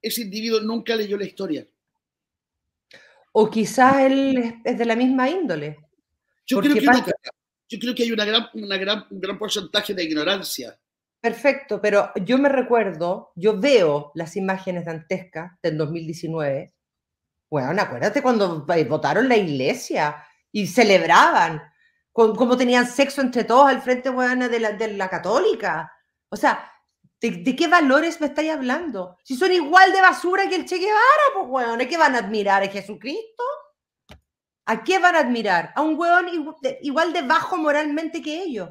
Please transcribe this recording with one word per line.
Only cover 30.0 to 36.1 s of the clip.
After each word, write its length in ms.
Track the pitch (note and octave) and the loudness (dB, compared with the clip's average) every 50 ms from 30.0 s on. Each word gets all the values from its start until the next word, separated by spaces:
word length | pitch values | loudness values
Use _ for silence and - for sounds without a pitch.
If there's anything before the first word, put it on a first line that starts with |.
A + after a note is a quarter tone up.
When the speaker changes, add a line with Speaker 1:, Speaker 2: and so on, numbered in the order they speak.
Speaker 2:
basura 480 | F#4 F#4 - - - F4 F#4 F#4+ G4 - | 6 4 4 4 -2 -2 0 0 0 0
que 60 | F#4 | -2
el 80 | F4 - | -4 -4
Che 120 | - F4+ | -4 -4
Guevara, 220 | F4+ F4+ G#4 G#4+ G#4 A#4 C5 D5 D5+ D5 C5+ - | -4 -2 0 2 4 4 4 4 4 4 0 0
pues, 100 | - - | -2 -6
weón, 320 | B3 C4 C4 A#3+ A#3 A3+ A#3 | -2 -2 -2 -2 -2 -2 -4
¿es 80 | D4 | -4
que 100 | - E4+ | -4 2
van 180 | E4 D#4+ C#4+ C4 | 2 2 2 2
a 40 | A#3+ | 0
admirar 440 | G3 G3 A3 G#3+ G3+ G3 G3 G3 G3 | -4 -2 -4 -2 0 2 2 2 2
a 40 | |
Jesucristo? 760 | G3 G3 G3+ F#3+ G#3 G#3+ E3 - C4 D4+ A4 A4+ - _ - A#4+ C5 D5 D5 D5 _ _ _ _ _ _ _ _ _ - _ _ _ _ _ _ _ _ _ _ | -2 -6 -10 -12 -12 -16 -12 -10 -10 -10 -10 -10 -14 _ -10 -8 -8 -8 -10 -16 _ _ _ _ _ _ _ _ _ -20 _ _ _ _ _ _ _ _ _ _
¿A 180 | - A3+ A3+ - | -4 -4 -4 0
qué 160 | - F#4 F#4+ | 0 0 4
van 160 | F4 F4+ F4+ | 4 4 4
a 40 | D#4+ | 4
admirar? 520 | C#4+ A#3+ B3 A#3 G#3+ G#3 F#3 E3+ D#3+ E3 - | 2 2 -2 -2 0 0 0 0 0 -2 -4
A 60 | - D4+ | -2 -2
un 140 | D#4 D#4 | 0 0
weón 300 | C#4 E4+ E4+ | 0 2 4